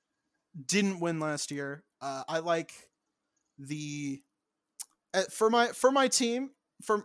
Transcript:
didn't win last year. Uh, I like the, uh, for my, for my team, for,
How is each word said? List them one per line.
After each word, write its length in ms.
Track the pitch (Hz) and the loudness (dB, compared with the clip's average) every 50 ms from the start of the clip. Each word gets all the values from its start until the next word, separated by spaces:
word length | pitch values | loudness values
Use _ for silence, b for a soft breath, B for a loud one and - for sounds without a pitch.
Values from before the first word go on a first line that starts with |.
| _ _ _ _ _ _ _ _ _ _ - 165 131 | _ _ _ _ _ _ _ _ _ _ -18 -10 -4
didn't 340 | - 175 202 202 196 190 175 | 0 2 2 2 2 0 0
win 200 | 170 170 165 160 | -2 -2 -2 -2
last 300 | 156 156 151 143 - - | -2 -2 -2 -4 -6 -6
year. 340 | 147 143 143 139 139 147 - _ _ _ | -6 -6 -6 -8 -8 -12 -14 _ _ _
Uh, 240 | 131 139 135 135 - - | -10 -8 -8 -8 -6 -4
I 100 | 160 165 | -4 -2
like 500 | 160 175 170 165 165 - - - - _ _ _ _ _ _ _ _ _ _ _ _ _ _ - | 0 0 0 0 0 -4 -10 -20 -20 _ _ _ _ _ _ _ _ _ _ _ _ _ _ -16
the, 640 | 139 135 151 151 151 147 147 147 143 139 135 139 - _ _ _ _ _ _ _ _ _ _ - - - _ _ _ _ - | -10 -8 -8 -6 -6 -6 -6 -6 -6 -6 -8 -8 -12 _ _ _ _ _ _ _ _ _ _ -16 -16 -16 _ _ _ _ -2
uh, 100 | 190 190 | -2 0
for 260 | - - - 220 220 | 0 0 2 2 4
my, 180 | 233 240 240 240 | 6 4 4 2
for 220 | - - - 254 269 | 2 4 4 4 6
my 160 | 277 269 254 | 6 4 4
team, 440 | - - 262 233 233 254 269 269 - _ _ _ _ - - | 4 2 2 2 0 0 -4 -6 -10 _ _ _ _ -8 -2
for, 200 | - 214 208 208 | 0 0 0 0